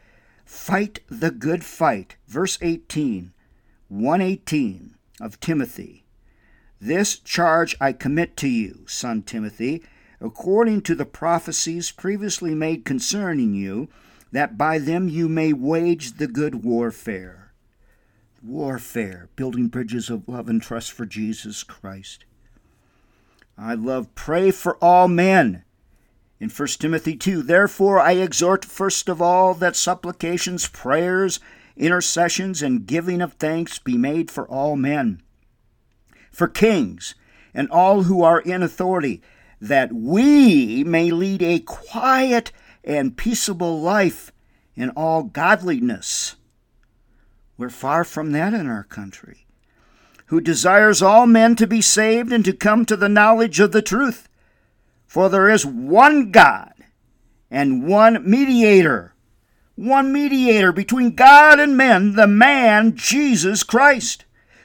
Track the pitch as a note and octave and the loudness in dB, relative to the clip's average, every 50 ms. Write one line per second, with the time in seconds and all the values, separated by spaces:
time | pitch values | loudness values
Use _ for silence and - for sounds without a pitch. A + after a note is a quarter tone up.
0 | _ _ _ _ _ _ _ _ _ _ - - - - F#3 F#3+ G#3 G#3 - - | _ _ _ _ _ _ _ _ _ _ -20 -18 -8 -6 -4 -4 -4 -6 -10 -16
1 | - _ - A2+ C3+ E3 C3 A#2+ - D3+ E3 F3+ - - - - E3+ D3+ A#2+ G2 | -20 _ -10 -6 -6 -6 -6 -6 -6 -6 -6 -6 -8 -14 -8 -4 -2 -2 -2 -4
2 | F#2 - - _ _ _ G3+ D#3+ F#3 F#3 - - E3+ E3+ E3 E3 - - - D3+ | -8 -16 -20 _ _ _ -8 -6 -6 -6 -6 -6 -6 -6 -6 -6 -10 -10 -8 -6
3 | D3+ C3+ A2 F#2 F2 F2+ _ _ _ _ _ _ _ _ _ _ _ _ G2 G2+ | -6 -6 -6 -8 -10 -16 _ _ _ _ _ _ _ _ _ _ _ _ -10 -6
4 | G#2+ C3+ D#3+ F#3 F#3+ F#3 G3 - _ - D#3+ D3+ C3+ G#2+ F#2+ F2 - - _ _ | -4 -2 -2 -2 -2 -4 -4 -8 _ -6 -4 -4 -4 -6 -8 -12 -18 -20 _ _
5 | _ _ _ _ A2+ A2 - _ - - E3 D3+ C3 A#2 - - F#2 - - _ | _ _ _ _ -16 -16 -16 _ -8 -6 -4 -4 -6 -8 -10 -16 -20 -20 -20 _
6 | _ _ _ _ _ _ _ _ _ _ _ _ _ _ _ _ G2 G#2+ D#3 F#3 | _ _ _ _ _ _ _ _ _ _ _ _ _ _ _ _ -8 -4 -2 -2
7 | G#3 G3+ - - _ - - - F3 E3+ D#3+ E3 E3+ E3+ - - C#3 C#3 C3 - | -2 -4 -6 -10 _ -8 -4 -2 0 0 0 0 -2 -4 -4 -4 -4 -4 -4 -6
8 | - C3+ C#3+ D#3 E3+ E3+ - - - C#3 B2 A#2 G#2+ F#2 - - - - - - | -6 -4 -4 -4 -4 -6 -8 -8 -6 -4 -4 -4 -6 -8 -10 -18 -20 -16 -14 -12
9 | - B2 A#2 A2 G2 - - A2+ G#2+ G#2+ G#2 - A2+ B2+ D3+ E3 - _ _ _ | -10 -8 -8 -8 -10 -10 -12 -12 -12 -12 -10 -8 -8 -8 -8 -8 -12 _ _ _
10 | _ _ _ _ - A2+ - - - F3+ F#3+ G#3+ A#3 A3+ G#3+ G3+ G3+ - E3+ D#3+ | _ _ _ _ -16 -16 -16 -10 -6 -2 0 0 0 0 -2 -4 -4 -6 -6 -6
11 | C#3+ - - - - E3 E3+ E3 - - D#3 - - D#3+ E3 E3+ E3+ - - - | -6 -10 -10 -8 -4 -4 -4 -4 -4 -6 -8 -6 -6 -6 -8 -10 -12 -12 -14 -10
12 | - F#3+ G3+ G3+ G3+ G#3 F3 - F3+ E3 D#3 D#3 D#3 D#3+ E3 D#3 A2+ - C3+ B2+ | -8 -8 -8 -6 -6 -8 -8 -8 -8 -6 -6 -4 -4 -6 -6 -6 -6 -8 -8 -6
13 | - - - G#3 G3+ F#3 E3 C#3+ B2 A2 G2+ G2 G2 F#2+ F#2+ G#2+ C#3+ - _ _ | -6 -6 -6 -6 -6 -6 -4 -4 -2 -2 -4 -4 -6 -8 -8 -10 -12 -12 _ _
14 | _ _ _ _ _ _ - C3 D3 - A2+ G2+ D3 D#3 D#3+ D#3+ C#3+ C#3+ E3 F3 | _ _ _ _ _ _ -6 -6 -6 -6 -4 -4 -4 -2 -2 -4 -4 -4 -4 -4
15 | F#3 F3+ D3+ E3 E3+ D#3+ D#3+ D#3+ D#3 D#3 D3+ C3 B2 C#3+ D#3+ E3 E3+ F3 E3+ E3 | -4 -4 -4 -4 -4 -4 -2 -2 -2 -2 -2 -2 -4 -4 -4 -2 -2 -2 -4 -4
16 | D3 B2 - - D3 C#3 A#2 C3+ D3+ D3+ C3 A#2 G#2 A#2+ A#2 A#2 A#2+ A#2 A2 - | -6 -12 -10 -10 -10 -8 -6 -6 -6 -6 -8 -8 -6 -4 -4 -4 -4 -6 -8 -10
17 | - A#2 G#2+ F#2 F#2 F#2 F2 F2+ G2 _ _ _ _ _ _ _ _ _ _ _ | -14 -14 -12 -12 -14 -18 -20 -20 _ _ _ _ _ _ _ _ _ _ _ _
18 | _ _ _ _ _ _ _ _ - G#2+ B2+ D#3 D3+ C3+ C3 A#2+ A2+ - - A#2+ | _ _ _ _ _ _ _ _ -18 -14 -12 -10 -8 -8 -8 -10 -14 -10 -10 -8
19 | A2 G2 F#2 F2+ F2 - _ - C3+ C3 A#2+ B2 B2 A#2 A#2 B2 B2+ A2 A#2 A#2+ | -8 -8 -12 -16 -20 -20 _ -10 -10 -8 -4 -4 -4 -4 -6 -8 -8 -8 -8 -10
20 | A2 - A#2+ A2 F2+ - B2 B2 A2+ A#2 A2+ A2+ A2 - A#2 A2+ A2+ - - - | -8 -8 -10 -12 -12 -12 -14 -14 -8 -6 -4 -4 -4 -6 -10 -12 -12 -14 -14 -14
21 | A#2+ G#2+ - G#2+ A2 G#2+ A2 - - G#2+ G#2 - - - - - - G2 F#2+ F#2+ | -14 -14 -10 -10 -8 -8 -10 -10 -14 -16 -16 -16 -18 -20 -20 -20 -20 -20 -18 -18
22 | F#2+ - - - _ _ _ _ _ _ _ _ _ _ _ _ _ _ _ _ | -20 -20 -20 -20 _ _ _ _ _ _ _ _ _ _ _ _ _ _ _ _
23 | _ _ _ _ _ _ _ _ _ _ _ - G#2 A2+ A#2+ A2+ A2 B2 C3 C3 | _ _ _ _ _ _ _ _ _ _ _ -16 -12 -10 -10 -8 -6 -6 -6 -8
24 | A#2 - _ - - - D#3 F3 F#3+ G3 F#3 - - F3 - - - F3 F3+ F3+ | -8 -12 _ -14 -8 -6 -4 -4 -4 -4 -8 -8 -8 -8 -6 -2 2 4 4 4
25 | F#3 F3+ F3 E3+ F3+ F#3+ F#3+ F#3 D#3 A2+ F2+ F2 - _ _ _ _ _ _ _ | 4 2 2 0 0 2 2 2 0 0 -4 -8 -14 _ _ _ _ _ _ _
26 | _ _ _ _ _ _ _ _ G#2+ A2 - - C#3+ C#3+ - - - D#3 D#3+ D#3+ | _ _ _ _ _ _ _ _ -14 -12 -10 -10 -10 -10 -8 -6 -6 -4 -4 -4
27 | D#3+ D#3+ D#3 B2+ - F#3+ G3 E3 C3+ B2+ E3+ F3+ G3+ G3+ - - F#3+ G3 G3 F#3+ | -6 -6 -8 -6 -4 -4 -4 -4 -2 0 2 2 2 0 0 0 0 2 2 4
28 | C#3+ D#3+ F#3 F#3 F#3 F3+ D3 - E3+ F3 F#3+ F#3+ - - - - F#3+ G3 F#3+ - | 4 2 2 0 -2 -2 -2 -2 0 0 0 -2 -4 -10 -10 -6 -6 -4 -4 -4
29 | - - F3+ D#3 E3+ F3 F3+ F#3 F#3 F#3 F#3 E3 F#3 F3 E3 - - F3+ F3+ F3 | -6 -6 -4 -2 0 0 2 2 2 2 0 -2 -4 -4 -2 -2 -4 -4 -4 -6
30 | - F3 F3 - - E3 F3 F3 - F#3 F3+ E3+ - - - - - B2 C3+ D#3 | -8 -12 -10 -8 -8 -6 -6 -6 -6 -8 -8 -8 -8 -10 -12 -12 -4 -2 -2 -2
31 | F3 F3 F#3 F#3 G3 F#3 D#3+ - - _ - _ _ _ _ - - E3 F3+ F3+ | 0 -2 -2 -2 -2 -2 -4 -8 -12 _ -20 _ _ _ _ -4 -2 -2 -2 -2
32 | E3 - - E3 E3+ E3+ - - F#3+ F#3+ F#3 D3+ D3 C#3 B2+ A#2+ G2+ F#2+ C3+ E3+ | -2 -4 -2 -2 -2 -2 -2 -4 -6 -6 -8 -6 -4 -4 -4 -4 -4 -4 -6 -4
33 | E3 F3+ F3+ F3 F3 E3+ - _ - D3+ D#3+ E3 E3+ - - - - C3 B2 A#2+ | -4 -4 -4 -4 -6 -6 -6 _ -6 -4 -4 -4 -6 -8 -10 -12 -8 -4 -4 -2
34 | B2 C#3 D3+ E3 E3 D#3+ - - B2 - - C3+ C#3 D3+ D3+ C#3 C3 C3+ D3 D3+ | -2 -2 -4 -4 -6 -6 -10 -12 -12 -10 -8 -6 -4 -4 -4 -4 -4 -4 -4 -2
35 | C3+ A2+ F#2+ E2+ _ _ _ _ _ _ _ _ _ _ _ _ _ _ _ _ | -4 -4 -6 -8 _ _ _ _ _ _ _ _ _ _ _ _ _ _ _ _
36 | _ _ _ _ _ _ _ - F3 E3+ - - G3+ A3+ A3 F3+ B2 F#2 E2+ E2+ | _ _ _ _ _ _ _ -4 -4 -4 0 0 2 2 2 0 -2 -4 -6 -12
37 | - - - _ _ _ _ _ _ _ - - C#3 C3 - E3+ F3+ F#3+ G3+ G#3 | -16 -18 -18 _ _ _ _ _ _ _ -8 -8 -6 -2 0 2 4 4 4 2
38 | F#3 F3 G3 F3+ E3+ E3 E3+ E3 - E3+ F#3 F#3 F3+ D#3+ - - F#3 F#3 F#3 F3+ | 2 2 2 2 4 4 4 2 0 -2 -4 -4 -4 -6 -4 -6 -4 -4 -2 -2
39 | D3+ C3+ G2+ E2 _ _ _ _ _ _ _ _ G#2+ G#2 C#3 C3+ C3 - - A#2 | -4 -4 -6 -10 _ _ _ _ _ _ _ _ -8 -2 0 0 0 -2 -4 -8
40 | A2 B2+ E3 G3+ B3+ C#4+ D4 D4 C4+ A#3 F3+ C#3+ B2+ G#2+ A2 B2+ D3 E3 E3+ E3 | -4 -2 0 2 4 6 6 8 8 8 6 4 2 0 -2 -4 -2 0 0 0
41 | E3+ E3+ E3+ E3+ F#3 G3 G3 F#3 F3 E3+ F3 E3 E3 - - - - - - A3+ | 0 0 0 -2 -2 -2 -2 -2 -2 -2 -2 -2 -4 -8 -14 -18 -18 -14 -8 -4
42 | A#3 C4 C4 C4 C4 C4 A#3+ A#3 A#3 - - _ _ _ _ _ _ - D3 D3 | 0 0 2 2 2 2 0 0 -2 -4 -12 _ _ _ _ _ _ -6 -4 -2
43 | C#3 C3+ B2 - - A3 A3+ G#3 - - G3 E3 F3+ E3+ E3 D#3 D3+ F3 G3+ G#3+ | -2 -4 -6 -6 -4 -4 -4 -4 -4 -6 -6 -4 -4 -4 -4 -4 -2 0 0 2
44 | G3 E3+ - - - - _ _ _ _ _ _ _ _ _ A2+ A#2+ B2+ B2+ C#3+ | 2 0 -2 -4 -12 -20 _ _ _ _ _ _ _ _ _ -10 -8 -8 -6 -4
45 | D#3 D#3+ D#3+ D#3+ D3+ A2 - C#3+ D#3 F3+ G#3+ F#3 F3+ F3+ D#3+ B2 A#2 B2 A2 F#2+ | -4 -2 -2 -2 -4 -6 -6 -2 0 0 0 0 0 -4 -4 -4 -4 -4 -6 -8
46 | - - - - - - - _ _ _ _ _ _ _ _ _ _ _ _ _ | -10 -10 -10 -8 -10 -12 -14 _ _ _ _ _ _ _ _ _ _ _ _ _
47 | _ _ _ _ _ _ _ _ _ _ _ - A#2+ B2 - - - C3+ D3 E3 | _ _ _ _ _ _ _ _ _ _ _ -14 -14 -14 -12 -10 -6 -2 -2 -2
48 | E3+ - - D3+ D#3 D#3 C#3+ D3 E3 G3 A3 A3+ E3+ C3+ A#2 G#2+ G2 - - - | -2 -4 -6 -8 -6 -4 -4 -2 -2 -2 -4 -4 -6 -6 -8 -10 -12 -14 -16 -16
49 | G2+ F#2+ F#2+ - - - - _ _ _ _ _ _ _ _ _ _ _ _ _ | -16 -16 -18 -20 -20 -20 -20 _ _ _ _ _ _ _ _ _ _ _ _ _
50 | _ _ _ _ _ _ D#3+ E3 E3 E3 E3 C#3+ - F#3 F#3+ G3+ G#3+ G#3+ G#3 - | _ _ _ _ _ _ -2 -2 0 0 -2 0 2 4 6 6 6 6 4 4
51 | F#3+ F#3+ G#3 A3+ B3 A#3+ A3+ A3+ A3+ A#3 A#3+ A3+ A3+ F#3+ G#3+ A3+ G3+ - - G#3 | 4 6 6 6 8 8 6 6 6 6 4 4 2 0 2 0 0 0 2 2
52 | G#3+ A3 A3+ A#3 B3 A#3 B3 A#3 G3 F#3 F#3+ - - G#3+ G#3+ A#3 A#3 - G#3+ F3+ | 2 2 0 0 0 0 0 0 0 0 -2 0 0 2 2 2 2 0 0 0
53 | G3+ G3+ G#3 G#3 G#3 A3 A3+ A3+ A3+ A#3 D#3+ E3+ G3+ G#3 - G#3+ G#3 - F#3+ A#3 | 0 2 4 4 4 4 4 4 2 0 2 2 2 4 2 0 0 0 -2 -2
54 | C#4 C4 - - - _ _ _ _ _ _ _ _ _ _ _ _ _ _ _ | -2 -2 -4 -6 -14 _ _ _ _ _ _ _ _ _ _ _ _ _ _ _
55 | _ _ - D#3+ F#3 F#3+ F3 G3 F#3+ G3+ A3 G#3 - C#3+ C3 A#2 B2+ C3+ E3 G#3 | _ _ -2 0 0 2 2 4 4 4 4 4 0 -2 -6 -8 -4 0 4 6
56 | C4 D4 D4+ D4 B3+ G3+ F3+ A3+ E3+ C#3 A2 F#2+ - - _ _ _ _ _ _ | 6 6 6 4 0 4 6 6 6 6 6 0 -6 -16 _ _ _ _ _ _
57 | _ _ _ _ _ _ _ _ _ _ A#2 C3+ C#3 C#3 C3 B2 B2+ D#3+ F#3+ G#3 | _ _ _ _ _ _ _ _ _ _ -4 -2 0 0 0 -2 0 0 2 4
58 | G#3+ A3+ A#3 G#3+ - F3+ G#3 C4 C#4 C4+ C4 A#3 A#3 G#3+ G#3 F#3+ F3 D#3 C3 G2+ | 6 6 4 4 2 2 2 2 2 2 2 4 4 6 6 6 6 4 2 -2
59 | F2 F2 _ _ _ _ _ _ _ _ _ _ _ _ _ - E3+ A#3 C4+ C#4 | -4 -10 _ _ _ _ _ _ _ _ _ _ _ _ _ -10 -2 0 2 2
60 | C4+ C4+ C4+ C#4+ C#4+ C#4+ C#4 C4+ B3+ B3 A3+ G#3+ F#3+ F#3 E3+ F3+ G3 - A#3+ B3+ | 2 2 0 -2 -2 0 0 0 2 2 4 4 4 2 2 0 -2 -2 0 0
61 | B3 A#3+ A#3+ - B3+ C4 C#4+ C#4+ D4+ D4+ D4+ C#4+ D4 D4 C#4 B3+ C4+ C4 A3 F#3 | 0 0 4 8 10 10 10 10 10 10 8 8 6 4 2 4 4 4 4 4
62 | F#3+ G#3 G3 G#3 A3 G#3 G3+ G#3 A#3+ C#4 C#4+ C4+ B3+ A3+ G#3 G#3+ A3 A3+ - A#3+ | 4 2 4 4 4 6 6 6 6 6 6 4 4 4 4 4 4 2 0 0
63 | - - G#3 C#4 D4 C#4+ B3 F3 D3+ F#3 G#3 G#3 - - - A#3+ C4+ C#4+ C#4 A#3+ | -4 -2 -2 0 2 2 2 2 0 0 -2 -2 -2 0 2 4 6 6 4 2
64 | - - - - _ _ _ _ _ _ _ _ _ | -2 -8 -10 -12 _ _ _ _ _ _ _ _ _